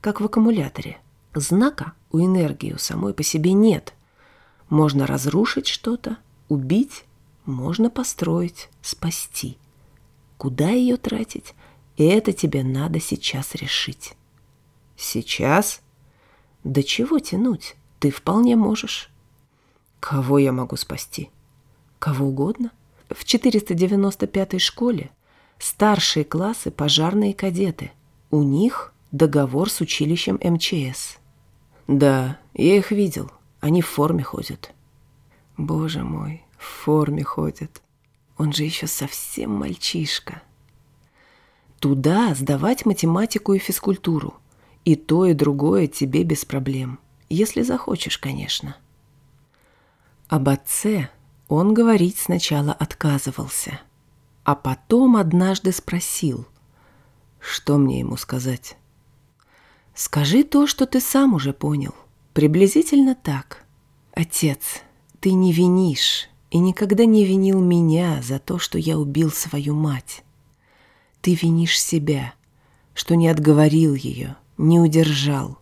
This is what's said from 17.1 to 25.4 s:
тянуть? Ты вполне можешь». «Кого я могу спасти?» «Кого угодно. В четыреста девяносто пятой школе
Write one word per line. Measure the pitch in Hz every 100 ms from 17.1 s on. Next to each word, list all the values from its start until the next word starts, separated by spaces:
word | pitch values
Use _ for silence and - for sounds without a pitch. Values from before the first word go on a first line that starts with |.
| 320
тянуть? | - 180 247 190 - - _ _
Ты | 143
вполне | - - 196 240 233
можешь». | 214 220 - - - _ _ _ _ _ _ _ _ _
«Кого | - 143 127 143
я | 139
могу | 127 127 -
спасти?» | - - - - 139 _ _ _ _ _ _ _
«Кого | - 135 139
угодно. | 135 151 226 240 _ _ _ _
В | - -
четыреста | 240 262 214 208
девяносто | 170 185 202 196 190 202
пятой | 196 190 185
школе | - - 240 208 135 _ _ _